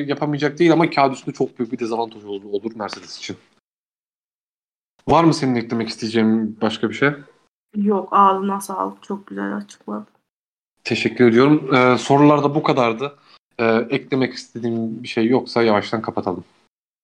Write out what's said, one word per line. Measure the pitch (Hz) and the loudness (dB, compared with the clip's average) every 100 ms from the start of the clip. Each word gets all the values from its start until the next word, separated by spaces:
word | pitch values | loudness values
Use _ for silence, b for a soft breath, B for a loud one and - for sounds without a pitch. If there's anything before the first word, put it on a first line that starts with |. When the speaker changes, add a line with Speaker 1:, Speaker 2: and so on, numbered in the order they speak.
| 143 | -4
Speaker 1:
yapamayacak | 143 151 143 147 151 | -4 -4 -2 -2 2
değil | 170 | 4
ama | 160 165 | 4 4
kağıt | - 139 | 2 2
üstünde | 127 - - | 0 -8 -6
çok | 127 - | -6 -4
büyük | 117 | -6
bir | 120 | -6
dezavantaj | 113 113 113 110 | -6 -4 -6 -10
olur, | 104 101 | -12 -12
olur | 101 101 110 113 | -6 -6 -6 -8
Mercedes | 98 101 90 - | -10 -10 -16 -16
için. | - - _ _ _ _ _ _ _ _ _ _ _ _ _ _ _ _ - | -14 -14 _ _ _ _ _ _ _ _ _ _ _ _ _ _ _ _ 2
Var | 151 | 4
mı | 165 | 4
senin | - 131 | 2 0
eklemek | 120 117 117 113 | -2 -2 -4 -6
isteyeceğin | - 110 113 110 113 107 - | -6 -2 2 2 2 -2 -2
başka | 107 - 110 | -4 -2 -4
bir | |
şey? | - 139 143 - _ _ _ _ 208 | -2 -2 -2 -14 _ _ _ _ -4
Speaker 2:
Yok, | 202 196 - | 0 0 0
ağzına | 202 196 190 196 196 | 4 4 4 -2 -6
sağlık. | - 190 190 196 | -6 -6 -6 -8
Çok | - 202 202 | -12 -12 -10
güzel | 202 196 208 | -8 -6 -8
açıkladın. | 208 - - 214 214 _ _ _ _ _ _ _ | -12 -18 -12 -12 -12 _ _ _ _ _ _ _
Speaker 1:
Teşekkür | - 107 110 - 120 | -6 -2 -2 4 4
ediyorum. | 113 143 151 151 | 6 6 4 2
Ee, | 127 127 120 | 2 4 2
sorular | - 139 147 147 | 2 4 6 6
da | 143 | 2
bu | 151 | 0
kadardı. | 156 135 117 113 143 - b b _ - | 0 0 0 -2 -6 -12 b b _ -4
Ee, | 113 113 - | 0 0 0
eklemek | 135 - 135 127 | -4 -2 -2 -2
istediğim | - - 117 117 113 113 113 | -4 -14 -8 -4 -4 -4 -8
bir | 120 | -6
şey | 120 113 | 0 2
yoksa | 127 - 120 | 2 0 0
yavaştan | 113 104 - 113 | 2 2 0 -4
kapatalım. | 113 104 98 87 - _ _ _ _ _ | -4 -6 -6 -6 -10 _ _ _ _ _